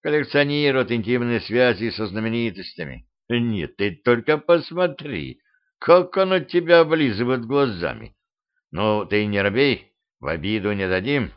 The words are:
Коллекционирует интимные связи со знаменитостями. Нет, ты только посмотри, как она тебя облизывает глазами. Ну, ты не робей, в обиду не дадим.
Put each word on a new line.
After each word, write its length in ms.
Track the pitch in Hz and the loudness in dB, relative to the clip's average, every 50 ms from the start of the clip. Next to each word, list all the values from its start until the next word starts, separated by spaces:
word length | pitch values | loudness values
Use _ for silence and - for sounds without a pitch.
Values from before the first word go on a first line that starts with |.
Коллекционирует 880 | _ 151 151 151 135 - - 143 143 143 147 147 147 143 131 131 123 95 | _ 0 0 0 0 0 2 2 2 2 0 0 2 2 2 2 0 0
интимные 500 | 120 117 101 107 123 123 120 120 120 110 | -2 -4 0 0 0 0 0 0 -2 -2
связи 500 | - - 107 123 127 123 113 90 110 113 | -2 0 2 4 4 4 2 0 -2 -6
со 160 | - - 110 | -4 -6 -8
знаменитостями. 960 | 101 92 110 110 113 113 117 117 113 87 98 92 - - - 82 71 65 - - _ _ _ _ _ | -6 -6 -6 -4 -4 -2 -2 -4 -4 -6 -8 -16 -16 -12 -12 -12 -12 -12 -16 -20 _ _ _ _ _
Нет, 460 | 120 120 120 117 110 98 78 69 - | -2 0 0 0 -2 -2 -4 -6 -4
ты 160 | - 101 101 | -4 -4 -4
только 480 | 92 - _ 123 120 113 113 - 151 147 | -4 -2 _ 2 2 2 2 -2 -2 -2
посмотри, 1000 | - - 170 170 - - 165 175 180 175 147 - - 151 127 82 71 67 123 _ _ _ _ _ _ _ _ _ | 2 2 2 2 2 -6 -4 -2 -2 -2 -4 -8 -12 -8 -8 -8 -8 -10 -12 _ _ _ _ _ _ _ _ _
как 380 | - - 170 180 180 185 - | 4 6 6 6 6 2 -2
она 220 | 190 190 185 190 180 | -2 0 2 0 0
тебя 400 | 147 - - 180 170 160 170 170 | -2 0 -2 -2 4 6 6 6
облизывает 680 | 165 151 160 160 151 127 101 95 120 120 131 123 117 | 6 6 2 2 2 0 0 0 0 0 -2 -2 -2
глазами. 720 | 113 135 143 139 127 104 87 85 73 60 55 55 - _ _ _ _ _ _ _ _ _ _ _ _ | -2 0 0 0 0 -2 -4 -6 -6 -6 -8 -14 -20 _ _ _ _ _ _ _ _ _ _ _ _
Ну, 340 | - 87 104 107 107 104 98 | -6 -2 0 0 0 0 -2
ты 200 | - 104 104 107 | 0 0 0 0
не 140 | 104 104 101 | 0 0 0
робей, 520 | 98 101 101 123 143 139 117 - - _ _ _ _ _ _ _ | 0 0 2 2 2 2 2 -2 -6 _ _ _ _ _ _ _
в 80 | 62 | -6
обиду 440 | 69 82 82 73 101 107 110 92 104 | -6 -6 -4 -4 -4 -4 -2 -2 -2
не 160 | 104 98 98 | -2 -2 -2
дадим. 440 | 92 92 92 95 127 147 139 110 78 - | 0 0 -2 0 0 -2 -2 -2 -4 -8